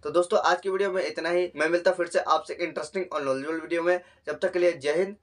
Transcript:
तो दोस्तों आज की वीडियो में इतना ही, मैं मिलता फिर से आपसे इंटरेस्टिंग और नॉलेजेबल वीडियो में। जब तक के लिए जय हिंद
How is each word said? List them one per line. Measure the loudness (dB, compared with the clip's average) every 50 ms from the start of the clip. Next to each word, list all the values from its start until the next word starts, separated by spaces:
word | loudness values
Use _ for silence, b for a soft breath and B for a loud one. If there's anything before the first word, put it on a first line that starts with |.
| -8
तो | 2
दोस्तों | 2 2 2 4 2 2 4
आज | 4 2 2
की | 0 -4
वीडियो | -2 0 0 0 0
में | -2 -2
इतना | -2 -4 -4 -2 0
ही, | 0 0 0 -2 -2
मैं | 0 0 2
मिलता | 2 4 4 2 2
फिर | 2 -2
से | 0 0 -2
आपसे | 2 2 2 0 0 -6 -8
इंटरेस्टिंग | -6 -6 -6 -6 -8 -10 -6 -6 -6 -6
और | -4 -4 -4 -2
नॉलेजेबल | -2 -2 -2 -2 -6 -6 -6
वीडियो | -4 -4 -4 0 2
में। | 2 2 0 0 b b b b
जब | -8 -6 -2
तक | -2 -2 0
के | 4
लिए | 2 2 2
जय | 2 -2 0 0
हिंद | 0 0 -2 -4 _